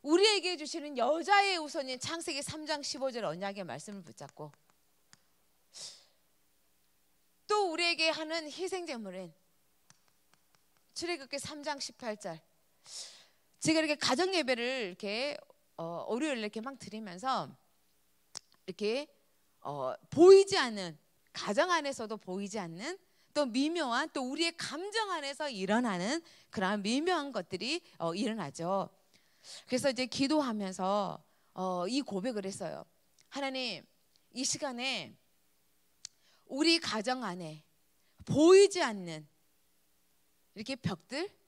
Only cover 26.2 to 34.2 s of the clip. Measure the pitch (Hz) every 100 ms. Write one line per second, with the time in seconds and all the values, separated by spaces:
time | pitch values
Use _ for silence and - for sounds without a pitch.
26.2 | - - _ - 185 208 196 254 339 349
27.2 | 285 226 175 185 226 339 - - 165 175
28.2 | 240 220 147 139 170 196 - _ _ _
29.2 | _ _ - - - 247 269 247 254 -
30.2 | 269 311 269 214 190 185 190 208 185 -
31.2 | _ _ _ - 185 180 180 262 269 196
32.2 | 226 214 196 196 170 71 - _ _ _
33.2 | _ 269 277 262 247 165 - _ _ _